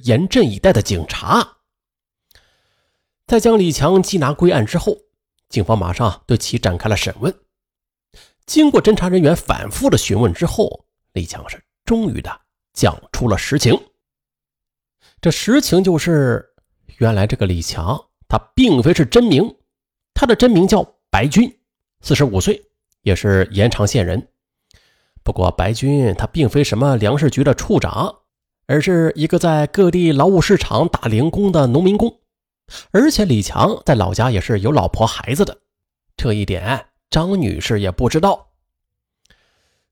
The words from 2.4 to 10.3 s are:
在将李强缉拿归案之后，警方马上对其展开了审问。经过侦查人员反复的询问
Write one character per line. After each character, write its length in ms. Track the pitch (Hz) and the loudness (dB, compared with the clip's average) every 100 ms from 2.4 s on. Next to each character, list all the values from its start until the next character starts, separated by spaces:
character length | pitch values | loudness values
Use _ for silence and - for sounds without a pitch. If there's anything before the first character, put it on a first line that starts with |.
| _ _ _ _ _ _ _ _ - | _ _ _ _ _ _ _ _ -2
在 100 | 233 | 0
将 220 | 233 220 | 4 2
李 100 | 175 | 2
强 280 | 135 147 190 | 0 2 2
缉 160 | 180 185 | 2 -2
拿 140 | 135 | -2
归 180 | 151 175 | 0 2
案 160 | 156 107 | 2 0
之 120 | 175 | -2
后， 180 | 214 - _ _ _ _ _ | -4 -6 _ _ _ _ _
警 120 | 113 | -4
方 160 | 98 110 | -2 -2
马 140 | 87 | -2
上 320 | 92 113 - - | -2 -4 -4 -4
对 120 | 120 | -2
其 200 | - 120 | -2 -4
展 200 | 98 90 | -4 -4
开 100 | 107 | -4
了 80 | 98 | -4
审 180 | 95 - | -4 -6
问。 180 | 160 - _ _ _ _ _ _ _ - _ _ - | -6 -8 _ _ _ _ _ _ _ -20 _ _ -2
经 240 | 311 302 | 2 4
过 100 | 220 | 4
侦 160 | 214 214 | 2 2
查 140 | 180 | 2
人 100 | 185 | 2
员 160 | 147 170 | 2 0
反 360 | - - - | -4 -8 -8
复 180 | - 269 | -2 0
的 80 | 151 | 0
询 220 | - 101 | 0 0
问 120 | 113 | 0